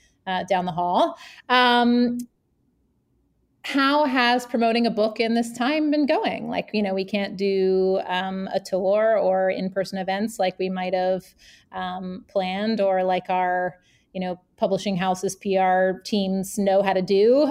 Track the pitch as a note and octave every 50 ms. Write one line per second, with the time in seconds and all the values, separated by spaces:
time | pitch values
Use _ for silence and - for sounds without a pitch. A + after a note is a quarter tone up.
0 | _ _ _ _ - F#3+ F#3 F#3 F3+ - G3 F3+ F3+ F3+ E3 F3 F3 F3 F3+ A3+
1 | E4 E4 - - - - - - - - B3 B3+ B3 B3 A#3+ A#3+ A#3+ A#3+ A#3+ A#3+
2 | A#3+ A#3+ A#3+ A#3+ A#3+ - _ _ _ _ _ _ _ _ _ _ _ _ _ _
3 | _ _ _ _ _ _ _ _ _ _ _ _ - - B3+ C#4 C4+ C4+ C#4+ D4+
4 | D4+ C#4 B3 C4+ A#3+ A#3+ B3 B3+ B3 - - A#3 A#3 A3+ A3+ A#3 A#3 A3+ A3+ G#3
5 | G#3 A3+ A3+ - A3+ A3+ A#3 A#3 A#3 A#3 - - A#3+ C4 D4+ D#4 D4+ D4+ C#4+ D4+
6 | D4 B3+ D#4 G#4 A4+ - - - - - - F3+ F#3 - - G#3+ G#3 F#3+ F#3+ G3
7 | G3 F#3+ - G3+ G3+ G3+ G3+ F3+ G3+ G3+ G3 F#3+ F#3+ F#3+ F#3+ F#3+ F#3 F#3 F#3+ F#3+
8 | - - F3+ F3+ F#3+ F#3+ F#3+ F#3+ F#3+ F#3+ - F#3+ F#3+ - - F#3 G3 F#3 G3+ G#3+
9 | A3 A3 A3+ G3+ F3+ F#3 F#3+ F#3+ F#3+ F#3+ - - F#3 F#3 - G3 F#3 - - F#3+
10 | F#3+ F#3 F#3+ G3 G#3+ A3 - - F#3+ F#3 F#3 - F#3+ F#3 F#3+ F#3 F#3 F#3 F#3 F#3
11 | F3+ F#3 F#3+ F#3 - - _ _ - - - - _ _ - F#3 F#3 F3+ F3+ F#3
12 | F#3+ F#3 F#3 - - _ - G3+ F#3+ F#3 F#3 G3 G#3 A3 A3+ G#3 G3 G3 F#3+ F#3
13 | F#3 F#3 F#3 F#3 F#3 - F#3 F#3 F#3 F3+ F3+ F3+ F3+ F3+ F3+ _ _ _ _ _
14 | _ _ - F#3+ F#3 F#3 F3+ - _ _ _ - A3+ - F#3+ F#3 - G#3 G3 F3
15 | F#3+ F#3 F#3 F#3 - F#3+ F#3+ - - G3+ F#3+ F#3+ F#3+ F#3 F#3 F#3 F#3 F#3 F#3 F#3
16 | - - A3 G3+ G3 F#3+ F#3+ F#3+ F#3 - - - G3 G3 F#3+ G3 G3 G3 F#3 F#3
17 | F#3 E3+ G3+ G3 G#3 A3+ B3 C#4 D4+ C#4